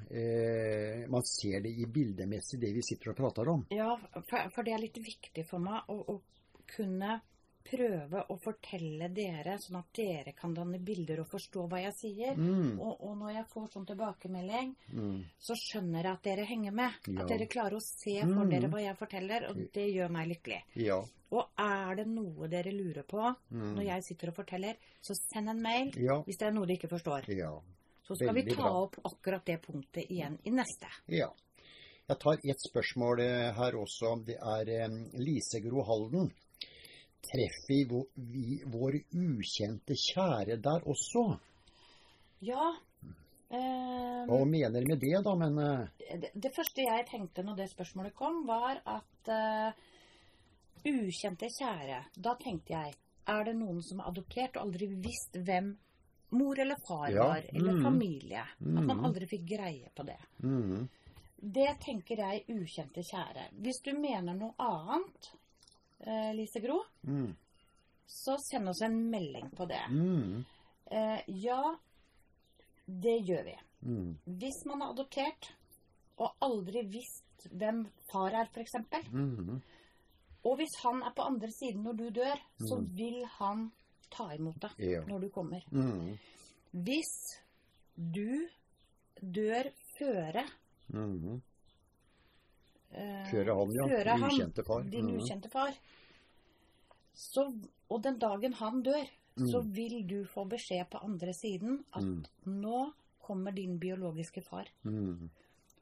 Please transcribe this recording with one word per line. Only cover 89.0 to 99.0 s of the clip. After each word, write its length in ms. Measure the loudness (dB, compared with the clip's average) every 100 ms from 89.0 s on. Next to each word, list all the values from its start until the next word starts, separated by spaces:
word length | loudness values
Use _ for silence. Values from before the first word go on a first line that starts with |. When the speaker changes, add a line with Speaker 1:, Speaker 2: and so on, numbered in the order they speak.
| _ -12
Speaker 2:
dør 500 | -4 0 2 2 0 -6 -14 -4
føre, 460 | 0 2 2 0 -2 -6 _ _ -8
Speaker 1:
Mm. 480 | -4 -2 -2 -4 -6 -10 _ _ _ _ _ _ _ _ _ _ _ _ _ -14
Speaker 2:
eh, 400 | -10 -8 -6 -2
Speaker 1:
Føre 240 | 0 2 4
han, 160 | 4
ja. 140 | 2 4
Speaker 2:
føre 300 | 4 4 4
han, 100 | 4
Speaker 1:
Ukjente 340 | 4 2 0 0
far. 180 | 0
Speaker 2:
din 220 | 0 0 0
Speaker 1:
Mm. 100 | 0
Speaker 2:
ukjente 300 | -2 -4 -4
far, 220 | 0 0 -2 -12 -20 -20 -20 -20 _ _ _ _ _ _ -20 _
så, 540 | -16 -2 2 2 0 -10 _ -4
og 120 | 0
den 160 | 0 2
dagen 340 | 2 2 0
han 300 | 0 0 2
dør, 240 | 4 2